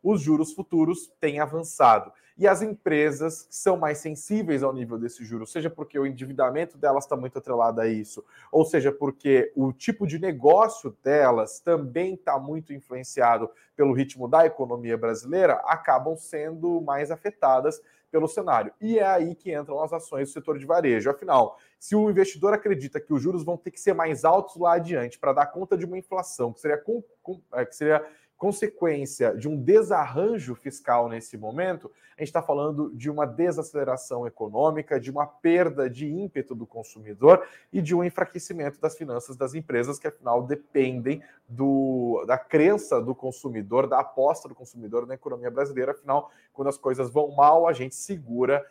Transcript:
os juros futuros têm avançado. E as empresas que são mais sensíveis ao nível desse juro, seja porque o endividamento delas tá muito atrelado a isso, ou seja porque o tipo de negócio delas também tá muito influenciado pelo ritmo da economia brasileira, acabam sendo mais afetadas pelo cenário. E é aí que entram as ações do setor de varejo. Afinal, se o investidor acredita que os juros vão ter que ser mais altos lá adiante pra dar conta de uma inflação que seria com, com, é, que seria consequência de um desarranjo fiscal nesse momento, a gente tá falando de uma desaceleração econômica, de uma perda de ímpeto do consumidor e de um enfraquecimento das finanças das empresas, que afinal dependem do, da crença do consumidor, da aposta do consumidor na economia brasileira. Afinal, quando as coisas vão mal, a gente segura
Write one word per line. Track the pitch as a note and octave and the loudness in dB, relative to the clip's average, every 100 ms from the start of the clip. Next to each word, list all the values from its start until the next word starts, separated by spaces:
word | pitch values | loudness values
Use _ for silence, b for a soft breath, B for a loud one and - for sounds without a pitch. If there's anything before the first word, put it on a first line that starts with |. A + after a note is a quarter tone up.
os | F#3 G3 | 0 0
juros | C#3+ D3+ D#3 | 2 2 0
futuros | - - E3+ D#3+ E3+ - _ | -6 -2 2 2 0 -8 _
têm | D#3 C#3+ | -4 -2
avançado. | C#3 D#3+ E3 - B2 A2 - b b - | -4 -4 -8 6 8 8 2 b b 2
E | G3 | 4
as | F3+ | 4
empresas | A3 G#3 E3+ D3+ D3+ C#3 D#3+ D#3+ | -2 -4 0 2 2 0 -6 -6
que | - | -14
são | - G3 F3 | -2 0 2
mais | D#3 D3 | 0 -4
sensíveis | D#3+ D3+ - G#3+ E3+ C3+ | -8 -12 -4 -4 0 0
ao | C3+ | 0
nível | C3 A#2 A2+ | -2 -6 -6
desse | A#2 - | -8 -10
juro, | A2 A#2 A2 | -10 -10 -8
seja | E3 D#3+ | -6 -8
porque | E3 D3 C#3+ | -8 -8 -4
o | C#3 | -4
endividamento | B2+ C3 C3+ B2+ D3 E3+ C#3 | -6 -8 0 0 0 -6 -2
delas | D3 C#3 - | 0 0 -2
tá | C3 | -6
muito | B2+ C3+ | -6 -10
atrelado | - A#2+ A#2 A2+ | -4 0 2 2
a | A2+ | -2
isso, | A2 G#2+ - b b b | -2 -6 -14 b b b
ou | D#3 | 2
seja | D#3 D#3 C#3 | 4 2 0
porque | C#3 C#3 - C#3+ C3+ A2 | 0 -6 -2 4 4 4
o | C3+ C3+ | 0 -2
tipo | B2+ - A3 F#3 | -2 -4 -2 -4
de | D#3+ | -2
negócio | F#3 C#3 C#3+ F#3 A3 - B2+ - | -4 4 6 8 6 0 -12 -6
delas | C3+ D3 C3 A#2 A2 - | 0 4 4 4 -2 -4
também | F3 D#3+ C3+ D3+ F#3 F#3 | 0 0 0 -4 -4 -4
tá | - C#3 | -4 -4
muito | C#3 D#3 D#3 | -4 -10 -12
influenciado | C#3 - B2+ B2+ C#3 A#2+ A2+ A2+ b b - | -18 -14 -14 -10 -4 0 0 -2 b b 0
pelo | C#3 | 2
ritmo | B2+ C3+ C3 B2 | 2 -2 -6 2
da | D#3+ | 4
economia | D#3+ D3 B2 A#2+ A#2 A2+ | 4 2 -6 -6 -4 -2
brasileira, | A#2 A2 B2 F3+ F3 B2 | -2 -4 -4 2 2 2
acabam | - D#3+ - C3 D3 D#3+ | 0 -2 2 2 0 -6
sendo | - D#3 D#3 E3 F3 E3+ | -10 -8 -8 -4 -2 -2
mais | D3 C#3 D3 | -2 -4 -4
afetadas | E3 G#3 - C#3 C3 D3 D3+ b b _ | -6 -8 0 2 4 2 -4 b b _
pelo | D#3+ D#3 | 0 0
cenário. | - D#3 A#2+ G#2+ - | -2 0 0 0 -6
E | G#3+ A3+ | 0 2
é | G3 | 4
aí | F#3 E3 E3+ | 2 0 -6
que | F#3+ | -8
entram | D3 C#3+ C#3+ | -8 -6 -4
as | D#3 | -4
ações | E3+ E3 C#3 C#3 | -6 -8 -6 -6
do | |
setor | D#3 D3 C#3 | -6 -6 -6
de | C3+ | 0
varejo. | E3+ D3 A2+ A#2+ | 2 4 2 2
Afinal, | C#3+ F#3 C3+ A2 B B _ | -2 4 4 4 B B _
se | - | 0
o | G#3+ G#3+ | 2 4
investidor | F#3+ F#3+ D3+ G3 | 4 2 2 0
acredita | G#3 G#3 D#3 C3+ D3+ | 2 0 -2 -4 -10
que | - | -2
os | C#3+ | -2
juros | D3+ F3+ | 0 -2
vão | D#3 F3 | -4 -8
ter | F#3 | -10
que | - | -2
ser | G3+ | 0
mais | E3+ D#3+ C#3 | 0 -2 2
altos | D#3+ F#3+ G3 E3 | 4 4 2 0
lá | F3 | 2
adiante | E3+ E3 D3 A#2+ - | 2 0 -4 -4 -2
pra | C#3+ | 0
dar | C#3 C#3+ | 2 0
conta | F3 F#3+ F3+ | -2 -4 -4
de | |
uma | F3 F#3 | -4 -10
inflação | - F#3 F3 - A#2+ | -6 -6 -6 -6 -6
que | - | -2
seria | D3+ D3 | -2 -2
com, | G#3 A#3 - _ | -2 -6 -8 _
com, | - F#3 _ | -14 -14 _
é, | B2 | -6
que | B2+ - | -6 -2
seria | D3+ D3+ D3+ B B _ | 2 2 0 B B _
consequência | G3 G3+ G#3+ - E3+ D3 C3+ - A#2 G#2 | -4 -2 -6 -2 -2 -2 -6 0 0 0
de | D3 | -4
um | D3 | -2
desarranjo | B2 G#3+ F#3+ F#3 C3 C#3 G#3 A3+ B2+ | 4 4 4 0 0 -2 -2 -2 -6
fiscal | A#2+ C#3 - - A#2+ A#2 | -10 -12 -8 0 2 0
nesse | A2+ - G#2+ | -6 -12 -14
momento, | G#2+ C#3 F#3 E3+ - b b - | -10 -4 -4 -6 -12 b b -12
a | |
gente | D#3 | -6
tá | E3 | -4
falando | D#3+ C#3+ D3+ D3 D3+ | -2 -2 -2 -4 -6
de | A#2 C#3+ | -6 -8
uma | D3+ C#3 | -4 -4
desaceleração | A#2 F3 D#3 D#3+ D3 C3+ C3 - B2 A#2 | 0 -2 -2 -6 -6 -4 -4 -6 -8 -8
econômica, | - G#2+ A2 D#3 D#3 D3 C3+ | -8 -6 0 0 0 -4 -4
de | B2 | -4
uma | C#3+ D3 | -6 -6
perda | - E3 F3 F3 C#3 C3 | -2 2 4 2 0 -4
de | B2 D3 | -4 -8
ímpeto | E3+ G3+ C#3 - | -8 -8 -8 -10
do | A#2 A2+ | -12 -14
consumidor | A2+ - A2 G#2+ G#2 C#3+ F#3 B B B | -16 -18 -20 -18 6 8 8 B B B
e | F#3+ | -4
de | D#3 | 0
um | F3 | 0
enfraquecimento | F3 F3+ F3 F3 - E3+ D3 - | -2 -2 -6 -6 -12 -8 -8 -4
das | D#3 - | -6 -4
finanças | D3+ A#2+ B2 B2+ | -8 -8 -10 -8
das | C3+ | -6
empresas, | D#3 D#3 A#2+ B2 C#3 | -6 -4 -2 -2 -6
que | D3+ | -10
afinal | - B2 A#2+ | -8 -2 -2
dependem | B2+ D3 - C#3+ C3 B2+ B2 D#3 B B _ | 0 -6 -2 0 0 -2 -4 -6 B B _
do, | A#2 C#3 C3+ C3+ C3 A#2+ A#2+ - | -2 0 2 0 -2 -2 -2 0
da | B2+ | -2
crença | - D#3 E3+ G#3 - B2+ | 2 4 4 2 0 -2
do | A#2 | -2
consumidor, | B2+ C3 - C3+ A2 G2 A#2+ C3+ | -6 -8 -10 -10 -10 -2 0 2
da | B2+ | 0
aposta | - C3 C#3 E3 - | -2 0 0 0 -8
do | |
consumidor | A#2+ B2 A#2+ G#2+ A#2 A#2+ | -20 -20 -18 -6 -6 -6
na | |
economia | C3 C#3 B2 A#2+ | -10 -10 -8 -6
brasileira. | B2 C#3 B2+ C3 | -4 -4 -2 -4
Afinal, | C#3+ C#3+ C#3+ B B B | -4 -2 -2 B B B
quando | - C#3 | -6 -6
as | C#3 | -2
coisas | C3+ C3 B2 | -4 -2 0
vão | C#3+ C#3+ | 0 0
mal, | C#3 D3 E3 E3+ | 6 6 8 4
a | |
gente | C3 B2+ | 0 -6
segura | - - F3+ A#2+ A#2+ B2+ C#3+ C#3+ | -10 -10 -12 -8 -2 2 0 -2